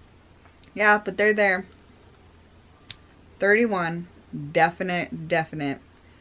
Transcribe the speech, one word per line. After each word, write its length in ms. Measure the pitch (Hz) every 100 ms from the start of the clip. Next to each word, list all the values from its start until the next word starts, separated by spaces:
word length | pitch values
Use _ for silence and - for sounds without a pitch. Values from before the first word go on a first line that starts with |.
| - - - - - _ - -
yeah, 240 | 208 208
but 140 | 208 190
they're 160 | 208
there. 320 | 214 202 185 190 - - - - - - - - - - _ - - - - - -
Thirty-one, 680 | 196 214 233 196 165 170 175 - - 156 147
definite, 760 | 170 170 175 185 180 - 165 160
definite 520 | 170 160 160 143 135 - - - -